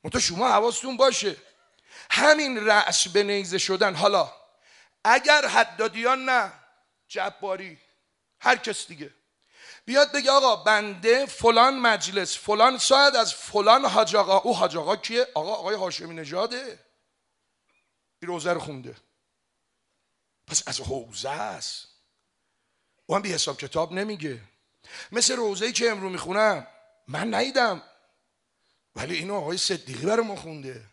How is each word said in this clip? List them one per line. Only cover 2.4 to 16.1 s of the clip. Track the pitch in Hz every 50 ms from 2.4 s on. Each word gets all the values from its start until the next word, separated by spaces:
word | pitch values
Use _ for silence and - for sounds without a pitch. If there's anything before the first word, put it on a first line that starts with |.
| 302 269 254 214 208
رأس | 220 208 208 - - 175 - -
به | 185 170 208 208
نیزه | 202 202 202 190 170 180
شدن، | 180 - - 190 185 214 196 180
حالا | 151 190 202 202 185 151 127 - - - _ _ _ _ _ _ _ _ _ _ _ _
اگر | 214 240 262 262 294 302 294 277
حدادیان | - 185 226 226 - 175 185 220 214 175 220 233 247 262 262 262 262
نه، | 254 240 208 185 - - _ _ _ _ _ _ _ _ _
جباری، | _ - 196 190 202 - - 196 196 185 185 190 185 160 _ _ _ _ _ _ _ _ _ _ _ _ _
هر | - 240 254
کس | - - 226 196 - -
دیگه | - 170 143 147 139 _ _ _ _ _ _ _ _ _ _ - - - - _
بیاد | 220 247 277 294 285
بگه | 285 285 240 262
آقا | 269 277 269 254 214
بنده | 170 151 208 214 208 208 208 196 175 175 226 240 262 277
فلان | 240 - - 220 233 233 226 240 262 277 262
مجلس، | 247 233 214 185 - 180 190 202 180 - -
فلان | - - - 208 208 226 262 262
ساعت | 226 - - 262 277 285 285 269
از | 240 226 - -
فلان | - - - - 208 202 214 233 262 -
حاج | 220 185 214 220 160 190
آقا، | 208 190 175 190
او | 196 - 240 214
حاج | 170 185 175 156
آقا | 170 151 165 208
کیه؟ | - - - 226 240 254 254 -
آقا، | - 156 190 -
آقای | - 160 190 214
هاشمی | 202 190 180 - - 170 165